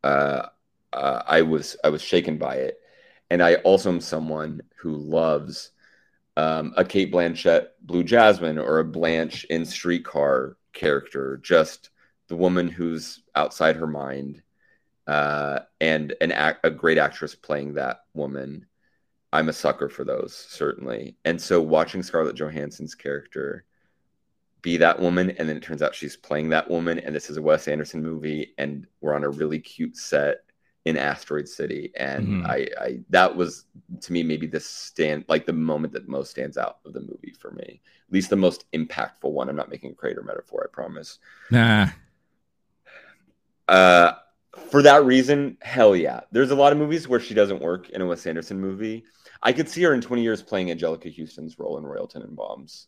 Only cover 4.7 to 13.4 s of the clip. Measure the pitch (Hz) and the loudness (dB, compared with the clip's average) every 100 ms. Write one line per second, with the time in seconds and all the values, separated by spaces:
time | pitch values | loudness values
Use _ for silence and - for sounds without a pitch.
4.7 | _ 85 76 73 78 80 76 76 - - | _ -8 -8 -2 0 2 0 -4 -14 -16
5.7 | _ _ _ _ _ _ - 78 80 78 | _ _ _ _ _ _ -2 -2 -2 -4
6.7 | - 92 98 92 90 85 82 - 82 - | 0 0 0 0 0 0 0 2 2 2
7.7 | _ - 87 82 117 110 101 85 78 65 | _ -4 -2 2 6 6 6 0 -4 0
8.7 | 78 80 80 82 82 80 - - 82 80 | 0 0 -2 0 0 -2 -8 -6 -4 -4
9.7 | - 87 87 - 73 71 65 67 - _ | -6 -2 -2 -2 -2 0 0 -2 -12 _
10.7 | - 80 71 - 71 67 69 - 85 78 | -4 0 0 -2 -8 -8 -10 2 4 4
11.7 | - _ _ _ _ _ 85 90 90 87 | -4 _ _ _ _ _ 0 2 2 -2
12.7 | 85 85 82 - - _ 73 | -4 -6 -6 -10 -18 _ -2